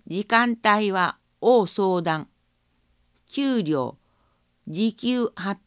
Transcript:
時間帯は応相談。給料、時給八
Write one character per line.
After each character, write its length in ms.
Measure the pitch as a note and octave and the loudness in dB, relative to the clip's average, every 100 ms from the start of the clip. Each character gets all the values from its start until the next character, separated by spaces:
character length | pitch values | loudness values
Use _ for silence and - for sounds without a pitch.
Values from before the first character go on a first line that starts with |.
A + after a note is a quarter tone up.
| - | -8
時 180 | F3 G#3 | -8 0
間 320 | A3+ A#3+ A#3 A3 | 2 2 0 2
帯 260 | G#3 G#3 | 2 2
は 260 | F#3+ F3 - _ _ | 0 -2 -4 _ _
応 280 | A3+ B3 F3+ | 4 4 4
相 340 | - F#3+ F3+ | 0 0 0
談。 260 | E3+ D#3 - _ _ _ _ _ _ _ _ _ _ | -2 -4 -8 _ _ _ _ _ _ _ _ _ _
給 360 | - C#4 A#3+ | -4 -2 0
料、 340 | D#3 D3 A#2+ - _ _ _ _ _ _ - | 0 -2 -4 -8 _ _ _ _ _ _ -12
時 260 | D#3 A3 | -2 -2
給 380 | G#3+ A#3 B3 A#3 - | -2 -4 -2 -2 -4
八 220 | F#3+ G3 | -8 -8